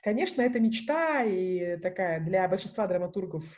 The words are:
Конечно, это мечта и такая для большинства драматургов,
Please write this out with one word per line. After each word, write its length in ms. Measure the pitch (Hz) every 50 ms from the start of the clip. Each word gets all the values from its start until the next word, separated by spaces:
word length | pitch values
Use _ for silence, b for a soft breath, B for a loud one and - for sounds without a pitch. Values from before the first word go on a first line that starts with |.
Конечно, 380 | - 208 214 254 370 370 - 269
это 180 | 240 247 247 233
мечта 640 | 226 220 226 - - - 302 330 330 320 302 269 233
и 520 | 214 190 185 185 185 180 180 175 175 175 170
такая 420 | 170 185 185 - 185 170 160 160
для 260 | 160 165 190 190 185
большинства 400 | 180 185 185 - - - 220 208
драматургов, 580 | 185 180 175 180 175 - 202 185 180 - 156 160 160 -